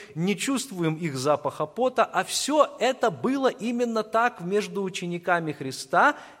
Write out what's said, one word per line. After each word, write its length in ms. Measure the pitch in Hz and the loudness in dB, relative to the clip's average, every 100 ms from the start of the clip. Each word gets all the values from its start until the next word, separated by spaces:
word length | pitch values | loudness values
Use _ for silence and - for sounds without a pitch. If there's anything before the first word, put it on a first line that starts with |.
| - | -12
не 220 | 151 180 202 | -4 -2 0
чувствуем 600 | 226 269 - 185 165 156 | 0 -2 -4 -2 -2 0
их 220 | 170 131 | -4 -2
запаха 480 | 131 143 139 - 156 | 2 2 0 -4 -6
пота, 380 | - 254 254 | -2 -2 2
а 220 | 214 175 185 | 0 0 -2
всё 500 | - - 302 277 - | -2 0 4 2 2
это 300 | 233 262 240 | 0 2 0
было 380 | 143 180 277 262 | 0 -2 2 0
именно 560 | - 214 240 240 220 | 0 -4 -2 0 -2
так 380 | 214 226 240 240 | 0 2 0 0
между 420 | 175 202 185 180 | -2 -2 -2 -4
учениками 680 | 190 185 175 175 175 175 165 | -6 -4 -6 -4 0 0 0
Христа 640 | 143 131 127 - 170 254 294 - - | -6 -6 -8 0 4 4 4 -8 -20